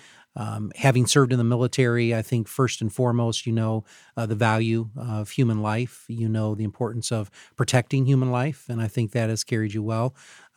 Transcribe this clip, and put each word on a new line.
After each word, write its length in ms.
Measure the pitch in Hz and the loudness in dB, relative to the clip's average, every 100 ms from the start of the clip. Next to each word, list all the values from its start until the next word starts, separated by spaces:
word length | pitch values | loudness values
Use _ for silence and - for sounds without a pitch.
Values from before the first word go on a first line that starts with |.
| - - _ - | -20 -20 _ -10
Um, 360 | 107 107 107 - | -8 -6 -8 2
having 300 | 135 127 120 | 4 6 4
served 240 | 147 127 | 4 4
in 60 | 123 | 4
the 80 | 117 | 2
military, 680 | 120 123 - 123 120 117 | 2 0 2 2 2 0
I 80 | 113 | 0
think 280 | 113 120 104 | -2 -2 -2
first 320 | - 127 - | 0 0 0
and 100 | 110 | -4
foremost, 540 | - 123 120 117 110 - | 0 0 2 0 -2 -2
you 60 | |
know, 320 | 113 110 110 - - _ - | -2 0 -2 -6 -18 _ -6
uh, 80 | 110 | -4
the 100 | 107 | 0
value 540 | 113 110 113 113 110 120 | 2 2 2 0 -2 -8
of 320 | 120 107 107 | -6 -6 -4
human 320 | - 123 110 | 0 2 2
life. 420 | 107 110 123 - - | 0 -2 -4 -8 -12
You 180 | 117 113 | -4 -2
know 280 | 110 107 104 | 0 -2 -2
the 100 | 107 | -4
importance 440 | - 117 117 - | -4 -4 -4 -4
of 220 | 113 101 - - - | -4 -4 -12 -12 -4
protecting 500 | 127 127 - 135 131 | 2 2 2 0 2
human 260 | 135 127 | 2 2
life. 340 | 123 139 143 - | 0 -2 -6 -8
And 140 | 117 | -4
I 80 | 110 | -2
think 220 | - 110 | -2 -2
that 160 | 120 113 | 0 -2
has 160 | 110 - | -2 -2
carried 280 | 117 110 | -2 -2
you 80 | 107 | -4
well. 320 | 107 113 127 - - - - | -4 -2 -2 -4 -20 -20 -16